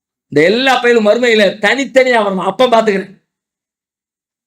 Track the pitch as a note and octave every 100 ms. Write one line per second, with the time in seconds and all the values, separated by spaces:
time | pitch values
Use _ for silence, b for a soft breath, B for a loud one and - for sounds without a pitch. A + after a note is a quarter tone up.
0 | _ _ - C#3+ E3+ A#3 C4+ B3 A#3+ A#3
1 | G#3 A#3 B3 G#3+ F#3+ - G#3 B3+ C4 B3+
2 | C4 A3+ G3+ F#3 F#3+ F#3 B3+ A3+ A3 G3
3 | - - _ _ _ _ _ _ _ _
4 | _ _ _ _